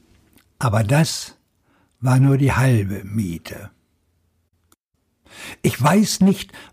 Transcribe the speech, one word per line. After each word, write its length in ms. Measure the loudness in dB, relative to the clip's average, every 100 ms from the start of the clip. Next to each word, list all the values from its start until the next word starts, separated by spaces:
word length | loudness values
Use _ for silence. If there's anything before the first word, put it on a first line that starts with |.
| _ _ _ _ _ -6
Aber 240 | -2 -2
das 520 | 0 2 0 -2 -12 -20 _ _ _ _ _ _
war 200 | 0 4
nur 180 | 4 4
die 160 | 2
halbe 500 | 2 2 2 0 -6
Miete. 680 | -8 -6 -4 -6 -12 -16 -18 _ _ _ _ _ _ _ _ _ _ _ _ _ _ _ _ -20 -20 -6
Ich 180 | -4 0
weiß 400 | 2 2 2 2
nicht, 300 | 2 2 -4 -18 -12